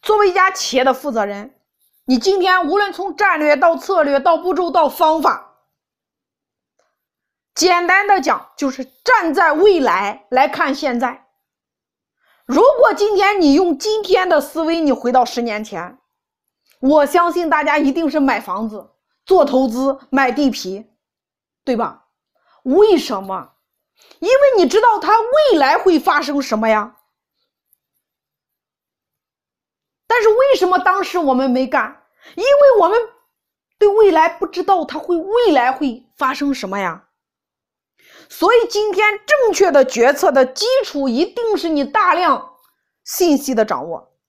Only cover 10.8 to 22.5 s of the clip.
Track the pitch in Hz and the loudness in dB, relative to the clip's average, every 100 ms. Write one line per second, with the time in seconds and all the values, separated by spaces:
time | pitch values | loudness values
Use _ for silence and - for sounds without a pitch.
10.8 | 294 240 247 254 _ _ _ _ _ _ | -4 -4 -6 -8 _ _ _ _ _ _
11.8 | _ _ _ _ _ _ - 254 480 539 | _ _ _ _ _ _ -4 2 4 4
12.8 | 466 339 403 392 403 403 311 277 370 269 | 2 2 0 2 0 2 2 4 2 -2
13.8 | 427 427 403 370 370 320 - 311 320 330 | -4 -4 0 -2 2 -2 -2 -6 -4 -2
14.8 | 302 247 240 254 240 - 233 208 214 175 | -2 -2 0 0 0 -4 -6 -8 -10 -12
15.8 | 180 247 _ _ _ _ _ _ _ _ | -14 -18 _ _ _ _ _ _ _ _
16.8 | 262 302 285 349 349 339 330 302 294 302 | 2 2 2 2 0 -2 -2 -2 0 0
17.8 | 269 277 320 302 269 220 220 185 226 208 | 0 -2 -2 -2 -2 -2 -6 -8 -8 -12
18.8 | - _ _ _ - 370 285 254 262 233 | -18 _ _ _ 0 2 4 0 -2 -2
19.8 | 269 269 _ 262 262 247 285 - 185 196 | -4 -4 _ -2 -2 0 -2 -2 -10 -14
20.8 | 220 _ _ _ _ _ _ _ - 233 | -16 _ _ _ _ _ _ _ -6 -4
21.8 | 185 - _ _ _ _ _ | -4 -10 _ _ _ _ _